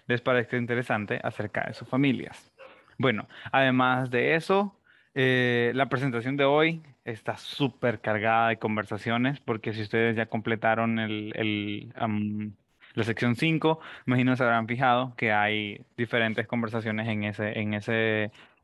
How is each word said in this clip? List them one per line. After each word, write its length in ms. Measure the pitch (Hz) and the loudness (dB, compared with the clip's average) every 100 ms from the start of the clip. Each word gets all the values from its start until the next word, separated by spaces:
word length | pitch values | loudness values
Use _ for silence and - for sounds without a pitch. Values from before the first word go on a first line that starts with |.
| - | -4
les 120 | 120 | -2
parezca 360 | 131 123 110 123 | 2 2 2 -2
interesante 640 | 117 120 127 110 101 120 | -2 -2 0 -2 -2 -4
acerca 420 | 120 - 104 - - | -4 -6 -6 -4 -6
de 80 | |
sus 120 | - 123 | -8 -4
familias. 640 | 131 143 117 - - - - - - _ - | 2 2 2 -4 -14 -20 -20 -20 -20 _ 0
Bueno, 300 | 127 107 - - - | 0 0 -4 -14 0
además 580 | 135 135 127 127 127 131 | 4 4 4 4 2 0
de 240 | 120 131 | 0 2
eso, 420 | 160 160 196 202 - _ _ _ | 2 2 0 0 -6 _ _ _
eh, 560 | 135 131 127 123 120 120 123 | 0 2 4 2 2 2 2
la 120 | 127 | 0
presentación 480 | 127 139 117 123 139 | 0 0 -2 -2 2
de 60 | 139 | 4
hoy 360 | 147 160 165 143 - | 4 4 0 -10 -16
está 320 | 120 110 - 107 | -12 -8 -6 -8
súper 640 | - - 139 - 123 110 | -6 -2 -2 0 -2 0
cargada 480 | 110 107 110 113 113 | -2 0 2 4 2
de 100 | 113 | 0
conversaciones, 800 | 113 107 101 104 120 117 127 143 | -2 -2 -4 -4 -2 0 0 -2
porque 340 | - 110 117 | -4 -4 -4
si 100 | 110 | -6
ustedes 340 | 104 113 117 113 | -2 0 2 0
ya 100 | 110 | -2
completaron 720 | 113 117 113 113 113 113 113 | -2 -2 0 2 2 2 0
el, 340 | 110 107 107 - | -2 -6 -6 -4
el, 560 | 107 104 104 104 117 | -2 -2 -4 -8 -10
am, 640 | - 117 104 104 104 107 - _ _ - | -4 -2 0 -2 -4 -8 -12 _ _ -8
la 100 | 113 | -4
sección 320 | 110 110 123 117 | -2 0 0 2
cinco, 420 | 160 156 156 160 - - | 0 2 0 0 -6 -8
imagino 300 | - 127 127 | 0 2 2
se 80 | 127 | 2
habrán 240 | 123 117 113 | 4 2 0
fijado 480 | 120 131 123 127 117 | 0 2 2 0 -2
que 140 | 113 | 0
hay 560 | 104 104 107 104 101 - - | 2 2 0 -4 -8 -10 -6
diferentes 520 | 117 123 113 110 110 | -2 0 0 0 -2
conversaciones 580 | 120 113 117 110 107 113 | -2 -2 -4 -4 -2 -2
en 160 | 107 | -2
ese, 380 | 104 104 104 117 | -4 -2 -4 -2
en 140 | 107 | -4
ese 580 | 104 117 113 110 107 107 - - _ | -4 -2 0 2 0 -2 -8 -20 _